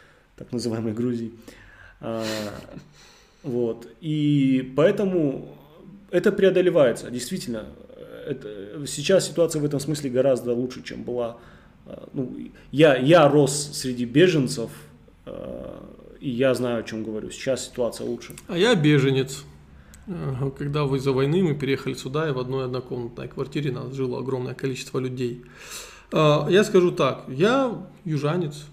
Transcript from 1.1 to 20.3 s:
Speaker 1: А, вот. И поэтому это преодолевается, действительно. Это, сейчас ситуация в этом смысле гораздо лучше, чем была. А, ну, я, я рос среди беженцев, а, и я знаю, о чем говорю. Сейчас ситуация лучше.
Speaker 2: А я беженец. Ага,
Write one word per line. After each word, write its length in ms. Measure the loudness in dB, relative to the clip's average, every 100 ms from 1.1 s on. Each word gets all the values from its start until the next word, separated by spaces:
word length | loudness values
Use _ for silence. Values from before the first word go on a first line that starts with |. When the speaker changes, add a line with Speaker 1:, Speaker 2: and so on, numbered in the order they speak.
| -4 -8 -14 -20 -20 -20 -20 -20 -14
Speaker 1:
А, 240 | -10 -6 -6 -6 -8 -12 -16 -18 -20 -20 -20 -20 _ _
вот. 440 | -4 -2 -2 -4 -12 -10
И 720 | -4 0 2 4 4 2 0
поэтому 800 | 2 4 4 0 2 0 -2 -10 -18 -20 -20 -20 -20 -2
это 220 | 0 2
преодолевается, 800 | 4 4 6 4 6 4 2 -6
действительно. 560 | -8 -6 -8 -6 -8 -10 -18 -20 -20 -18 -12 -8
Это, 600 | -8 -8 -12 -12 -10 -8
сейчас 400 | -4 4 4 4
ситуация 340 | 2 2 2
в 60 | 0
этом 140 | -2
смысле 280 | -2 -4 -2
гораздо 460 | 2 4 2 0
лучше, 280 | -2 -2 -6
чем 200 | -12 -10
была. 340 | -8 -6 -6 -8 -18 -20 -20 -20 -18
А, 220 | -18 -12
ну, 200 | -8 -8 -8 -14 -18 -4
я, 260 | 6 6 6
я 320 | 6 8 8
рос 420 | 6 4 2 -6
среди 320 | -8 -6 -4 0
беженцев, 640 | 4 6 4 0 -2 -8 -10 -20 -20 -20 _ -16
а, 580 | -12 -12 -12 -12 -14 -18 -20 -20 -12
и 100 | -6
я 240 | 2 2
знаю, 260 | 2 0 -4
о 20 |
чем 180 | -4 -8
говорю. 260 | -6 -8 -8
Сейчас 340 | -6 -2 -2 -4
ситуация 400 | -2 -2 -2 -6
лучше. 280 | -6 -10 -16 -6
Speaker 2:
А 80 | 2
я 180 | 4 4
беженец. 680 | 6 6 4 2 0 -6 -16 -20 -20 -20 -20 -18 -12
Ага, 420 | -8 -6